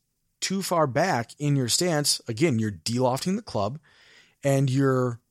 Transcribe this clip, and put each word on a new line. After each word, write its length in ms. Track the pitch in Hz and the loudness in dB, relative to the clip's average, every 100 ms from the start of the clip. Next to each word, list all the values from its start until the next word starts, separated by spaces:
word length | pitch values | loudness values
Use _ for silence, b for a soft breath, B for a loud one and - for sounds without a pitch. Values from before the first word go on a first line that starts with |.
| _ _ _ - | _ _ _ -8
too 220 | - 190 | -4 -4
far 240 | 185 170 147 | -2 0 2
back 460 | 127 185 131 117 - | 0 0 0 -4 -4
in 180 | 143 139 | 0 0
your 120 | 120 | 0
stance, 540 | - 180 151 143 - - | 0 0 0 0 -2 -4
again, 320 | 110 165 113 | 0 2 2
you're 120 | 107 | -2
de-lofting 640 | 87 - 120 123 131 180 208 | -4 -4 0 0 0 -2 -4
the 60 | |
club 360 | - 110 101 139 - b b b b b | -4 -4 -4 -6 -16 b b b b b
and 280 | 143 135 139 | 0 2 2
you're 500 | 131 135 127 123 120 _ | 2 2 2 0 -4 _